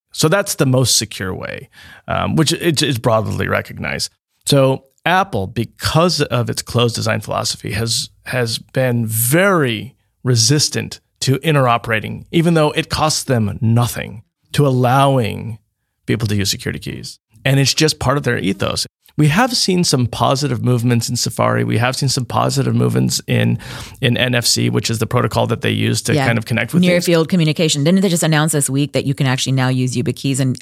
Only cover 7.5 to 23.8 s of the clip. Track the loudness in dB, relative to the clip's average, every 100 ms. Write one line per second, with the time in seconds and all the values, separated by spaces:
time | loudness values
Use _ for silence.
7.5 | -6 -6 -4 -2 -4 -6 _ -6 -4 -2
8.5 | -4 -6 -2 0 0 0 -2 0 2 4
9.5 | 2 0 -2 -8 _ _ _ 0 2 4
10.5 | 2 0 -4 -8 -12 _ -6 -2 0 2
11.5 | 2 4 2 0 -2 -2 -10 -2 0 2
12.5 | 4 2 0 -4 -2 0 -2 0 0 0
13.5 | 0 2 2 2 -4 -10 -12 _ _ _
14.5 | 0 2 4 2 4 4 2 0 -4 -10
15.5 | -12 _ _ _ _ -4 -2 0 0 -2
16.5 | -4 -6 -8 -10 -12 -14 -18 _ -6 0
17.5 | 2 2 2 0 2 0 0 0 -2 -2
18.5 | -2 -4 -4 -8 _ _ 0 2 4 0
19.5 | 0 0 2 2 2 0 0 0 0 -2
20.5 | -2 0 0 2 0 0 -4 -4 0 0
21.5 | 0 0 0 0 0 -2 -2 -2 0 0
22.5 | 0 0 2 2 2 0 -2 -2 0 2
23.5 | 0 -6 -14